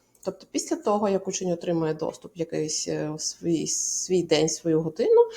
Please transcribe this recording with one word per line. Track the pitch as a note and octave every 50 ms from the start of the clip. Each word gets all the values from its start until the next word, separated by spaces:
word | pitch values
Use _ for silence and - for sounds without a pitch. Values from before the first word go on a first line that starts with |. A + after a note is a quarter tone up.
| _ _ _ _ -
Тобто | F#3+ - - - _
після | - D#4+ - - D#4+
того, | E4+ - A3+ G#3 G#3 A3 G3
як | G3 F#3 F#3+
учень | F#3+ F#3 - F#3 F3+
отримує | E3+ F3 - F3 E3+ E3 D#3+ D#3 D#3
доступ | D#3 - - - - - - _
в | E3+
якийсь, | D#3+ - D#3 D#3 D#3 D#3 D#3 - -
е, | E3+ D#3 D#3 D3+ D3+ D3+
свій, | D#3 - - - - - E3 E3+ D3+ D#3
свій | E3 - - - - - - - - F#3 F3+ E3+
день, | - D#3+ D3 D#3 D#3+
свою | - - - E3 D#3 D#3
годину, | D#3+ D#3+ - - B3 A4 A4+ A#4 A#4+ A4+ -